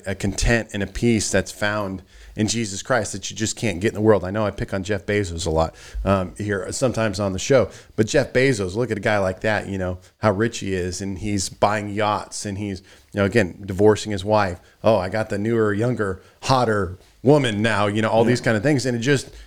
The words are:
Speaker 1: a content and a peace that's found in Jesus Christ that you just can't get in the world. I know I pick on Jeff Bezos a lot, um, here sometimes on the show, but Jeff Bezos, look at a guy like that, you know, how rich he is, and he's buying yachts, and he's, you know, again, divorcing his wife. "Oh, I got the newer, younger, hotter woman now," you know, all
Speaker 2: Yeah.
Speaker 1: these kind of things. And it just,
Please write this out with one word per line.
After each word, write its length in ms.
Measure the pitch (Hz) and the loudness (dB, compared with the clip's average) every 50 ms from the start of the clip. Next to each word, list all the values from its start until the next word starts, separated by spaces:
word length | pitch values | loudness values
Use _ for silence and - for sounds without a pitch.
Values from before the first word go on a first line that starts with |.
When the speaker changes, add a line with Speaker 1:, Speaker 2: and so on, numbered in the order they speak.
| - | -6
Speaker 1:
a 80 | 95 98 | -8 -6
content 560 | - - 101 95 - - - 117 117 104 - - | -2 -2 -4 -2 0 2 2 2 2 2 -2 -4
and 100 | 101 101 | -6 -6
a 40 | 92 | -6
peace 420 | - - 117 120 117 107 92 - | -4 0 2 2 2 2 0 0
that's 220 | - 98 90 - - | 0 0 0 0 -6
found 500 | - 107 104 104 107 104 95 95 90 - _ _ - - - - | -4 -4 -2 -2 -2 -4 -6 -8 -10 -12 _ _ -20 -20 -16 -4
in 140 | - 110 104 | -2 -2 -2
Jesus 340 | 107 117 117 98 95 95 - | 0 -2 -4 -6 -6 -10 -4
Christ 300 | - 135 120 104 - - | -2 0 0 0 -2 -8
that 180 | 101 - - | -8 -10 -10
you 60 | 101 | -6
just 200 | 98 110 104 - | -6 -4 -6 -4
can't 220 | - - 113 87 82 | -4 -4 -4 -4 0
get 80 | 95 113 | -2 -2
in 60 | - | -2
the 60 | 98 | 2
world. 240 | 107 110 107 95 85 | 4 4 4 4 2
I 60 | 90 | -2
know 140 | 98 107 107 | -4 -2 -2
I 40 | 101 | -4
pick 220 | 98 - 120 - - | -4 -6 -8 -6 -6
on 80 | 98 92 | -6 -4
Jeff 220 | 95 104 95 - | -4 -4 -4 -2
Bezos 400 | - 104 104 101 87 85 82 80 | -2 -2 -2 -2 -2 -6 -6 -4
a 40 | 85 | 0
lot, 240 | 80 80 80 80 - - - - - - - | 0 0 0 0 -2 -12 -20 -12 -8 -4 0
um, 300 | 95 98 95 92 90 - | 2 2 2 0 -4 -8
here 340 | - 104 104 101 95 92 101 110 | -8 -6 -4 -4 -4 -4 -6 -4
sometimes 480 | - 135 123 107 113 113 107 95 98 | -2 -2 0 0 0 -2 -2 -2 -2
on 120 | 104 98 92 | -2 -2 -2
the 60 | 92 | -4
show, 320 | - - 139 127 101 - - - - _ - | 0 4 4 4 4 2 -2 -14 -20 _ -2
but 120 | - 113 | -2 -2
Jeff 260 | 104 - 151 123 - - | 2 2 0 0 2 2
Bezos, 420 | 127 131 139 131 101 101 90 90 | 2 2 2 2 0 -2 -4 -2
look 160 | 110 127 123 | -4 -2 -2
at 60 | 110 | -2
a 60 | 104 95 | -2 0
guy 160 | 117 107 104 | 0 2 2
like 220 | 98 95 95 - - | 2 0 -2 -2 -2
that, 260 | 110 107 98 - - | 0 0 0 -2 -4
you 100 | 98 95 | -4 -4
know, 200 | 92 90 90 90 - - _ _ | -2 -4 -4 -6 -10 -20 _ _
how 140 | - 110 98 | 2 2 2
rich 260 | 95 113 117 113 - | 2 0 -2 -2 -4
he 120 | 104 98 95 | -6 -4 -2
is, 260 | 92 87 90 90 90 101 | -2 -2 -4 -6 -6 -6
and 160 | 98 98 85 | -8 -8 -6
he's 300 | 82 107 104 101 90 - | -4 -2 -2 -2 -2 -4
buying 400 | - - - 104 104 107 104 104 | -2 0 0 0 2 0 -4 -4
yachts, 560 | 101 104 107 104 104 95 90 - - - - | -2 -2 0 0 0 -2 -4 -8 -12 -10 -8
and 100 | 107 98 98 | -8 -6 -6
he's, 220 | 107 101 98 90 - - - - _ _ - | -6 -6 -6 -8 -10 -18 -20 -20 _ _ -2
you 80 | 104 | 0
know, 40 | 101 | 0
again, 380 | 101 90 117 101 85 - - 101 | 2 4 2 2 2 -2 -10 -8
divorcing 460 | 95 98 90 104 107 107 101 - 107 107 | -8 0 4 6 6 6 6 0 -4 -6
his 120 | 98 90 | -4 0
wife. 360 | 104 107 107 104 92 87 - - - _ _ - | 2 2 2 2 0 -2 -8 -12 -20 _ _ 2
"Oh, 140 | 104 113 | 2 2
I 120 | 101 90 95 | 4 2 -2
got 180 | 95 110 110 - | -2 -4 -4 -2
the 100 | 107 98 | -2 -2
newer, 340 | 101 113 117 113 110 104 104 | -2 0 2 2 2 2 2
younger, 480 | 101 110 123 127 101 107 98 92 90 - - _ _ - | 0 0 -2 0 -2 -2 -4 -4 -8 -12 -20 _ _ -2
hotter 560 | - 135 127 123 113 110 104 98 87 92 - - _ _ _ - | 0 2 2 4 2 2 0 0 -2 -6 -12 -18 _ _ _ 4
woman 400 | 117 147 151 135 120 107 101 107 | 4 6 6 4 2 0 2 2
now," 240 | 117 110 101 104 | 2 2 2 2
you 160 | 104 104 107 110 | 2 2 0 0
know, 60 | 110 | 2
all 140 | 104 113 110 | 4 4 4
Speaker 2:
Yeah. 60 | 113 | 4
Speaker 1:
these 100 | 123 120 | 2 2
kind 160 | - 131 113 | 2 0 0
of 60 | 107 101 | 2 2
things. 200 | 143 156 131 110 | 2 0 2 0
And 100 | 131 120 | -2 -4
it 40 | 117 | -2
just, 280 | 113 139 143 131 - - - - - | 0 0 0 0 0 -6 -16 -20 -20